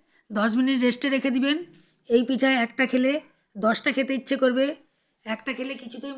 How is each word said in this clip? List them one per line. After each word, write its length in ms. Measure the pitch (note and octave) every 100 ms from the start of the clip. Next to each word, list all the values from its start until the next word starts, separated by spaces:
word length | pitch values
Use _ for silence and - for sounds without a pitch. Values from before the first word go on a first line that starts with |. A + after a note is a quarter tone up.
| _ _ -
দশ 220 | G#3 A3 A3+
মিনিট 220 | C4 C4+
রেস্টে 260 | B3 B3 C#4+
রেখে 220 | C4+ C4+
দিবেন। 260 | B3+ C4+ D#4 F4 - _ _ -
এই 140 | A#3+ B3
পিঠা 240 | C4 C4+ C4
একটা 220 | A#3 - C4
খেলে 260 | B3+ C4 D4 - _ _ G#3
দশটা 340 | G#3 A3+ D4+
খেতে 220 | C4+ C4 C4+
ইচ্ছে 200 | - C4+
করবে, 280 | C4 B3 C#4 D#4 _ _ _ _ A3
একটা 260 | A3 -
খেলে 200 | B3 C4 C4
কিছুতেই 380 | A#3+ A#3+ C#4